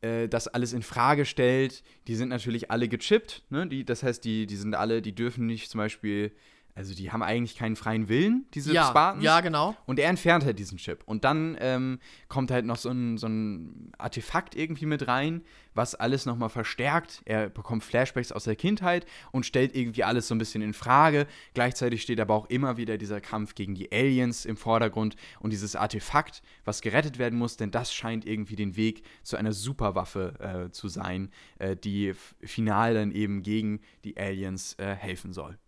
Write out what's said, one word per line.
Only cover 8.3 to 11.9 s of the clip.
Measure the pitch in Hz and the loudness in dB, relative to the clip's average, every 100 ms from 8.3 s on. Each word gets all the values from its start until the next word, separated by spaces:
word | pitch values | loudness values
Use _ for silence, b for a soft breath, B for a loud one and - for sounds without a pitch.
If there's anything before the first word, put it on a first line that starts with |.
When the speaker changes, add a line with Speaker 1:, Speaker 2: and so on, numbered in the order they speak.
| 240 269 | 2 0
Speaker 1:
diese | - 143 | -6 2
Speaker 2:
Ja, | 165 143 | 4 6
Speaker 1:
Spartans. | 123 165 196 | 6 6 4
Speaker 2:
ja, | 156 160 | 6 6
genau. | 180 156 160 220 | 6 2 0 -2
Speaker 1:
Und | - 131 | -4 2
er | 147 | 2
entfernt | 180 170 170 143 | 4 6 6 4
halt | 101 | 0
diesen | 95 90 | -4 -10
Chip. | - 80 | -8 -10
Und | - 110 | -4 0
dann, | 131 151 160 160 | 2 2 0 -2
ähm, | 127 127 131 | 0 0 0